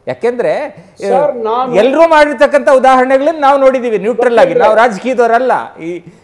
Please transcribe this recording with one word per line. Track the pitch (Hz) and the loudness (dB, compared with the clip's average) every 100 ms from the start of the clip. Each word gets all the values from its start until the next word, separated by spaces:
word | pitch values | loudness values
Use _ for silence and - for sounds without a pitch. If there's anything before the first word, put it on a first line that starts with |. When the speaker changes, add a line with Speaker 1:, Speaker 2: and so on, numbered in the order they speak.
| - | -12
Speaker 1:
ಯಾಕೆಂದ್ರೆ, | 131 233 240 175 196 285 165 - - | -6 -4 -2 -4 -4 -8 -14 -20 -10
uh, | 196 | -2
Speaker 2:
ಸರ್, | 196 294 247 | 0 -2 -4
ನಾನು | 220 240 254 185 | -6 -4 -2 0
Speaker 1:
ಎಲ್ರೂ | 247 302 330 | 0 2 4
ಮಾಡಿರ್ತಕ್ಕಂಥ | 311 294 247 285 277 247 | 4 2 2 0 2 2
ಉದಾಹರಣೆಗಳನ್ನ | 262 262 254 254 269 294 320 | 2 4 2 2 0 0 0
ನಾವು | 269 285 | 0 2
ನೋಡಿದೀವಿ | 262 254 240 208 | 2 0 -2 -4
neutral | 208 233 233 233 | -4 -2 0 2
ಆಗಿ. | |
Speaker 2:
ಯಾಕೆಂದ್ರೆ | 180 165 | 2 2
Speaker 1:
ನಾವು | 214 214 | 2 2
ರಾಜಕೀಯದವರಲ್ಲ. | 240 190 247 240 233 233 254 160 113 - | 0 -2 -4 0 0 0 0 -2 -6 -12
ಈ, | 165 170 170 - | -12 -12 -16 -20